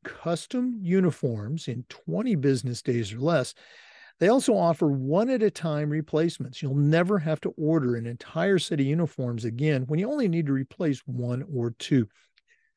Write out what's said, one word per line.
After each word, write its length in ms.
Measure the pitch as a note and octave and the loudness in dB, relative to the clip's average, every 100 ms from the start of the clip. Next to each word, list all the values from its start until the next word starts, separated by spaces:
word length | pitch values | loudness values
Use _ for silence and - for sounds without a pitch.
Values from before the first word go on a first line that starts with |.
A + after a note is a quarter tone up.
custom 760 | - - E3 E3+ - B3+ B3+ A#3 | -16 -10 -4 -4 -4 -4 -4 -4
uniforms 880 | F3 F#3+ F3+ - C3+ A2 G#2+ D#3+ - | 0 2 2 0 -4 -4 -6 -6 -6
in 160 | A#2+ B2 | -8 -10
twenty 460 | - - E3+ B3 | -14 -6 -4 0
business 480 | F3+ C#3 C3 B2 A#2 | 2 2 2 -2 -4
days 300 | - A#2+ G2+ | -2 -2 -2
or 80 | A2+ | -2
less. 340 | D3 D#3+ B2 - - - - - - - | 0 2 0 -8 -20 -20 -20 -20 -14 0
They 100 | F3+ | 4
also 260 | C4 - | 4 4
offer 340 | G#3 E3+ D#3+ D#3 | 4 4 4 2
one-at-a-time 1000 | C#3 C3 E3+ A#3 B3+ G#3+ - E3 D3 D3+ | 2 0 2 2 2 0 0 -4 -2 -2
replacements. 720 | D3+ D3+ D#3 E3+ - B2 - | -2 0 0 0 -2 -12 -6
You'll 140 | C#3+ | -2
never 460 | C#3+ C#3+ E3 F3+ G#3 | 2 4 4 4 0
have 200 | D#3 D#3 | 0 -2
to 120 | - - | -4 -2
order 400 | D#3 E3 B2+ A#2 | 0 2 2 -2
an 80 | |
entire 540 | A#2 A#2 - D#3+ F#3 F#3+ | -4 -8 -8 -2 2 2
set 220 | - D#3 | 2 0
of 40 | |
uniforms 640 | C3+ D#3+ D#3+ - B2 A#2 A2+ | 0 2 0 -2 -4 -4 -4
again 380 | A#2 D3+ C#3 B2+ | -2 0 0 0
when 120 | D#3 | -2
you 120 | G#3+ | -2
only 180 | D4 A3 | 0 0
need 160 | E3 D3 | 0 0
to 60 | |
replace 480 | C3+ C3 - E3 C3+ - | -2 -4 -4 -2 -2 -4
one 360 | B2 A#2+ B2 | -6 -4 -4
or 260 | - C3+ A#2+ | -4 -4 -4
two. 360 | A#2 - C#3 A2 _ _ _ _ _ _ | -4 0 2 2 _ _ _ _ _ _